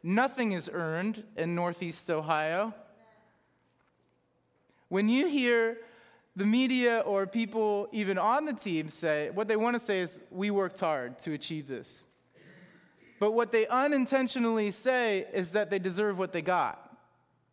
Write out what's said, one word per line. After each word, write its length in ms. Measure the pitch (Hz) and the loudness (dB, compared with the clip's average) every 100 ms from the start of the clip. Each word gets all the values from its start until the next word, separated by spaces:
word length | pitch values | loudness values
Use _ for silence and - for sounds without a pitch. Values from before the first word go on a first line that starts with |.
Nothing 500 | 165 202 269 262 226 | 0 2 2 0 -2
is 180 | 185 - | -2 -4
earned 500 | 175 160 160 202 220 208 - | -4 -2 -2 -4 -6 -8 -6
in 180 | 165 | -2
Northeast 540 | 170 175 170 175 160 - | 0 -2 -2 -6 -6 -4
Ohio. 640 | 160 156 156 156 170 220 208 - - - _ _ _ _ _ _ _ _ _ _ _ _ _ _ _ _ _ - | -2 0 0 0 -2 -2 -6 -18 -20 -20 _ _ _ _ _ _ _ _ _ _ _ _ _ _ _ _ _ -4
When 220 | 185 214 | 0 2
you 160 | 247 339 | 4 2
hear 500 | 294 247 233 226 226 - - - _ _ | 2 4 4 2 -2 -12 -20 -20 _ _
the 100 | - | -2
media 540 | 202 233 262 254 240 233 | 2 4 4 4 4 4
or 260 | - 196 196 | 2 0 0
people 640 | 226 226 220 214 202 208 | -2 -2 0 0 0 -2
even 260 | 226 196 185 | -2 -2 0
on 260 | 202 262 | 2 2
the 80 | 311 | 0
team 380 | 233 202 160 156 | -4 -4 -4 -4
say, 400 | - 165 151 151 | -4 0 0 -2
what 180 | 185 214 | -2 0
they 80 | 220 | 0
wanna 220 | 233 240 | 2 0
say 220 | 233 190 | 0 -2
is, 200 | 175 - - | -2 -8 -12
"We 200 | 180 208 | -4 0
worked 300 | 202 185 - | 0 0 0
hard 380 | 175 147 123 127 | -2 0 -4 -8
to 120 | - | -8
achieve 340 | 151 - 160 139 | -6 -6 -8 -8
this." 380 | 123 - - - _ _ _ - - - - _ _ - - | -10 -12 -20 -20 _ _ _ -20 -20 -20 -20 _ _ -16 -2
But 140 | 208 | 0
what 180 | 226 233 | 2 2
they 140 | 233 220 | 2 2
unintentionally 1040 | 254 285 285 254 269 254 262 233 226 208 | 2 2 2 2 2 2 0 2 2 0
say 540 | 185 254 254 233 196 - | -2 0 2 2 0 -2
is 200 | - 175 | -4 -2
that 180 | 196 208 | -2 0
they 80 | 196 | -2
deserve 400 | 185 180 214 185 | -2 -2 0 0
what 140 | 185 | -2
they 100 | 175 | -2
got. 520 | 156 180 127 - - - _ _ _ _ _ | 0 2 0 -4 -14 -20 _ _ _ _ _